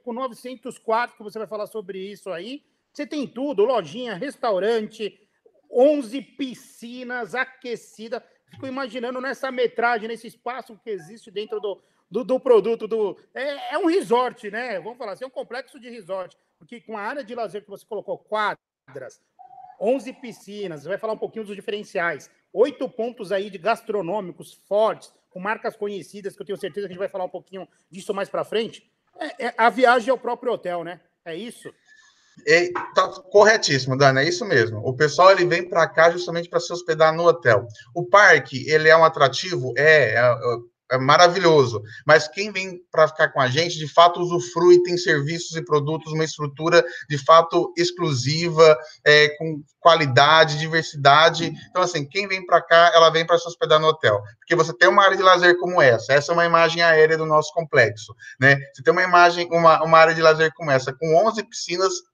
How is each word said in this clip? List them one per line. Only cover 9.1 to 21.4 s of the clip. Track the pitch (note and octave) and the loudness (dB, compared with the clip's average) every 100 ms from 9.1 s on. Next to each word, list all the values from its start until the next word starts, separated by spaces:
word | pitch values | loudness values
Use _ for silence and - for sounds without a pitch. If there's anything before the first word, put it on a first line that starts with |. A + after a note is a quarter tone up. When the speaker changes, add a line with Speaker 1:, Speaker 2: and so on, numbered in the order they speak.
| B3+ | -8
Speaker 1:
nessa | C4 B3 C4 | -10 -10 -10
metragem, | B3+ A#3 - A#3 A#3 A3 | -6 -6 -2 -2 -4 -8
nesse | A3+ A3 | -14 -18
espaço | - A#3+ B3+ A3+ G3+ | -16 -14 -14 -16 -20
que | A#3 | -14
existe | F#3+ D#3+ A3+ A3+ | -14 -14 -20 -16
dentro | F#3+ G#3+ G#3+ | -14 -10 -10
do, | G3+ F3+ _ _ _ | -10 -12 _ _ _
do, | G#3 | -10
do | G3+ B3+ | -6 -4
produto. | C4 A3 G#3 A3+ G#3+ | 2 2 2 -4 -6
Do, | A3 G3+ - _ | -6 -6 -8 _
é, | A#3 C#4+ C#4 B3 D4+ | -12 -10 -10 -8 -4
é | |
um | F4 | -2
resort, | F4+ F#3+ A#3+ B3 - G#3 | -2 0 -2 -2 -8 -12
né? | A3 B3 F#3+ | -10 -8 -10
Vamos | F3+ B3 | -12 -14
falar | A3 | -14
assim, | F3 | -14
é | B3+ | -14
um | |
complexo | - A3 A#3+ C4 C#4+ | -14 -12 -14 -16 -20
de | A#3+ | -20
resort. | A#3 F3 F#3+ F3 _ _ _ | -20 -12 -12 -12 _ _ _
Porque | E3 A#3 | _ -20
com | - A3 | -14 -10
a | |
área | G#3 C#4+ | -8 -10
de | G#3+ A#3 | -12 -10
lazer | G#3 G3+ | -10 -12
que | - | -16
você | F#3+ _ | -20 _
colocou, | G#3 - E3 | -12 -10 -12
quadras, | _ G#3+ G#3 D#3 _ _ _ C3+ B2 - _ _ - - - _ | _ -6 -4 -6 _ _ _ -18 -18 -20 _ _ -20 -20 -20 _
onze | G3 C4+ B3 | -4 -4 -6
piscinas, | - A#3+ - G3 G#3 F#3+ D3+ | -16 -18 -18 -18 -14 -12 -12
você | C#3+ | -10
vai | F#3+ | -8
falar | A3 | -8
um | G#3+ | -8
pouquinho | G#3 A3 | -10 -12